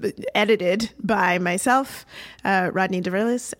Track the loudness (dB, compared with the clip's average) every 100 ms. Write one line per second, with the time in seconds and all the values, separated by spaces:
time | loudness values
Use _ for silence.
0 | -6 -6 -4 0 2 4 2 0 -2 -6
1 | -2 2 2 2 0 0 2 2 0 -8
2 | -18 -18 -18 -6 0 2 2 0 0 -2
3 | -2 0 0 -2 -4